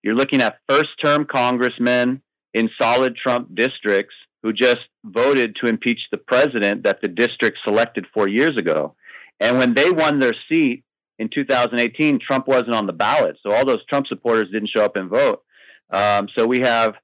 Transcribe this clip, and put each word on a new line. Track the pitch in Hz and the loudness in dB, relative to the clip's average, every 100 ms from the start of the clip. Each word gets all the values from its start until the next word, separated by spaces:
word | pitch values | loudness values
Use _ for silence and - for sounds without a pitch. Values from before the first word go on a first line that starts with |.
You're | 101 | 0
looking | 113 139 139 | -2 0 0
at | 113 - - | 0 -4 0
first-term | 139 151 - 151 147 | 0 0 -2 0 0
congressmen | 143 135 123 123 123 - 120 123 123 135 _ _ _ | 0 0 0 0 -2 0 0 2 0 -4 _ _ _
in | 113 113 - | -2 -2 0
solid | 117 123 127 117 | 0 2 0 -2
Trump | 135 123 - | -4 -4 -4
districts | 90 127 - 107 98 - - _ _ | -2 -2 -2 0 0 -2 -14 _ _
who | 110 | -6
just | 104 123 120 - _ | 0 2 2 -4 _
voted | 110 110 131 139 117 - | -8 0 2 2 0 -2
to | 120 | -2
impeach | 113 123 117 - | 0 -2 -4 -6
the | 95 | -10
president | - 127 147 123 101 101 | 0 2 2 2 0 0
that | 101 95 | -2 0
the | 101 | -4
district | 87 117 - 113 - | 0 -2 0 -2 -2
selected | - 107 117 - 92 | -2 0 0 -4 -6
four | 110 98 | -2 0
years | 107 156 123 | 2 0 0
ago. | 82 78 71 _ - - - _ | -2 -2 -4 _ -20 -20 -20 _
And | 117 127 | 0 2
when | 123 | 2
they | 120 160 | 4 2
won | 165 156 147 | 2 2 2
their | 127 110 - | 0 0 -2
seat | 165 143 123 _ _ _ _ | 0 0 -2 _ _ _ _
in | 110 | -6
two | 143 135 | -6 -2
thousand | 127 120 120 | 0 0 0
eighteen, | 120 120 151 135 | -2 0 0 0
Trump | - 135 135 | -2 -4 0
wasn't | 127 117 | 0 0
on | 113 101 | -2 -4
the | |
ballot. | 85 104 147 90 - | -2 0 2 0 -2
So | 101 | -2
all | 107 | 0
those | 135 113 - | 2 -2 -2
Trump | 143 135 | -4 -4
supporters | 110 120 113 98 | -6 0 0 0
didn't | 107 104 117 | -4 -4 0
show | |
up | 104 101 | 0 -2
and | 95 | -4
vote. | 113 139 - _ _ - - _ | 0 0 -2 _ _ -20 -20 _
Um, | 98 104 101 101 - | 0 2 0 -2 -2
so | 117 | 0
we | 127 | 2
have | 127 117 113 107 | 2 2 0 -4